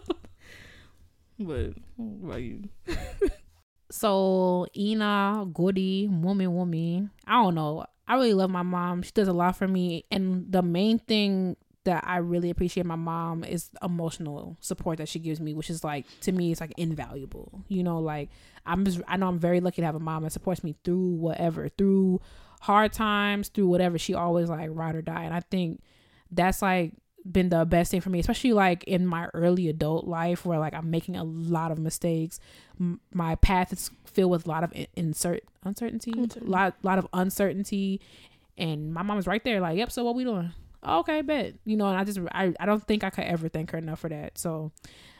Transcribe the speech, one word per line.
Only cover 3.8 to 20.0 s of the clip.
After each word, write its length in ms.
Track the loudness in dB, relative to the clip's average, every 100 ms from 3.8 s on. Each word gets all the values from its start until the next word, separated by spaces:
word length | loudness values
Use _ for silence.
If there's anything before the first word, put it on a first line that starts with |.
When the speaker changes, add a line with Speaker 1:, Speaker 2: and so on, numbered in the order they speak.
| -16
Speaker 2:
So, 800 | -2 2 4 4 4 4 2 -2 -2
Ina, 680 | -2 0 2 2 2 0 -2
Goody, 540 | 0 2 2 0 0 2
Woman, 440 | 2 2 2 2
Woman, 560 | 0 0 0 0 0 -4 -6
I 160 | 0 4
don't 140 | 4
know. 320 | 4 0 -4 -8 _ 0
I 60 |
really 200 | 2 4
love 160 | 4 2
my 140 | 0
mom. 380 | -2 0 0 -2
She 100 | -2
does 160 | 2 2
a 40 |
lot 220 | 4 2 2
for 120 | 0
me. 360 | 2 0 -2 -4
And 400 | -2 0 0 0
the 100 | 2
main 380 | 4 4 4 4
thing 580 | 2 2 4 2 0 -4 _ _
that 180 | 0 0
I 120 | 0 -2
really 340 | 0 0 0
appreciate 340 | 0 0 0
my 120 | -2 -2
mom 480 | -4 -4 -4 -4
is 260 | -4 -6 -8 -8
emotional 720 | -4 -2 -4 -4 -8 -8 -12 -12
support 380 | -8 -6 -4 -4
that 100 | -6
she 120 | -6
gives 200 | -4 -4
me, 140 | -4
which 160 | -6 -6
is, 140 | -6
like, 200 | -6 -6 -8 -8
to 100 | -2
me, 180 | 0 0
it's, 100 | -2
like, 140 | -4 -4
invaluable. 880 | -4 -4 -8 -10 -12 -14 -16 -16 -4
You 160 | -2
know, 160 | 0 0
like, 280 | -2 -4 -8 -12 -20 -14 -4
I'm 180 | 0
just, 160 | 2 0 -2
I 100 | 0
know 120 | 0
I'm 100 | 2
very 220 | 2 2
lucky 220 | 2 0
to 40 | -2
have 80 |
a 60 | -2